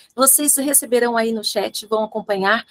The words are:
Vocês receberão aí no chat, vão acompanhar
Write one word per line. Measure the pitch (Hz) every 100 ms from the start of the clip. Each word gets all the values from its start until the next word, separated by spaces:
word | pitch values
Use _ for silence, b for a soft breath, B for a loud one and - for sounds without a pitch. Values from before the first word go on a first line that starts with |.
| b -
Vocês | 262 - 294 277
receberão | 277 277 240 240 240 233
aí | 226
no | 226
chat, | 208 208 196 - 214
vão | 220 214
acompanhar | 220 208 196 190 226 -